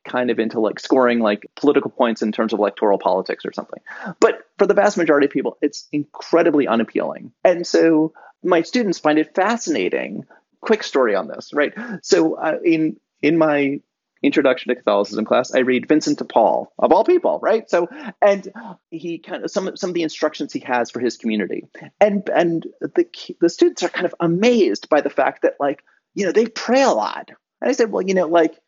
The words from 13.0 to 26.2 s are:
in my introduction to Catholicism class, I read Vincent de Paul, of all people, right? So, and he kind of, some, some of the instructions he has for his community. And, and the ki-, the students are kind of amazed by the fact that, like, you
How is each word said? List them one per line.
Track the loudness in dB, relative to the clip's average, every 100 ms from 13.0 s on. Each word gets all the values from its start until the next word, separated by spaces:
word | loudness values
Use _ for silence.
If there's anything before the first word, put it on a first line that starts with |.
| _ _
in | 0 2
my | 2 2 -2 -4 -10 _ _ _
introduction | 0 2 2 0 -2
to | -4
Catholicism | 0 0 0 -4 0
class, | 0 0
I | 0
read | 0 0 2
Vincent | 0 0 -4
de | -2
Paul, | 2 2 2 -4 -2
of | 2
all | 4
people, | 4 2 0 -2
right? | 0 -2 0
So, | -2 -2 -6 -16 2
and | 2 2 -4 -16 -18 -20 _
he | -12 -10 -10
kind | -10 -10
of, | -6
some, | -4 -6 -6
some | -6
of | -4
the |
instructions | -4 -2 -4 -4 -8
he | -8
has | -4 -2 -2
for | -4
his | -4 -4
community. | -4 -2 -2 -6 -10 -18 -12 0
And, | 2 2 -2
and | 0 0 -2 -6 -10
the | -4 -2
ki-, | -2 -6 -18 -2
the | 0
students | 2 -2 -2
are | -6
kind | -4 -6
of | -2
amazed | 0 2 4 4 2 0 0
by | 0
the | 2
fact | 0 -2 0
that, | -2 0
like, | -4 -4 _ _ _
you | -4